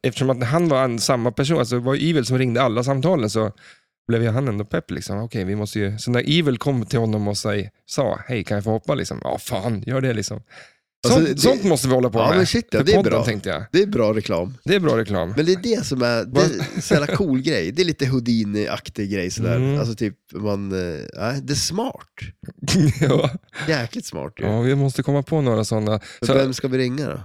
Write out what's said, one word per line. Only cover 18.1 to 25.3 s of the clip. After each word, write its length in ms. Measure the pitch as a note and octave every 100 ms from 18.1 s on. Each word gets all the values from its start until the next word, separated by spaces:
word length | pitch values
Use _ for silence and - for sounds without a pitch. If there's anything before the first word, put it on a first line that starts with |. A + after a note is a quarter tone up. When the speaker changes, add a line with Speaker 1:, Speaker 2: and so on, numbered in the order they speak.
| C3 A#2 A2+ G#2 G#2 G#2 F#2+ - - G2+
Speaker 2:
grej 200 | G2 F2+
sådär. 260 | - F2+ B2
Speaker 1:
Mm. 220 | C3 C#3+
Speaker 2:
Alltså 140 | A#2
typ, 200 | G#2+ G#2+ - _
man, 380 | - G#2 G2+ G2
eh, 280 | F#2+ F2 D2+ G1+
nej, 260 | - G#2+ C3+
det 100 | B2+
är 20 |
smart. 520 | C#3+ - F3 A3+ - - - - - - -
Speaker 1:
<laughs> 400 | - G3 D#3 -
Ja. 300 | D#3 - C3 - _ - D3+
Speaker 2:
Jäkligt 380 | D3+ A2+ A#3+ -
smart 260 | E2 C#2 -
ju. 60 |
Speaker 1:
Ja, 160 | G2 A2
vi 140 | B2
måste 280 | C#3 C#3 B2+
komma 200 | C3+ C#3+
på 180 | C#3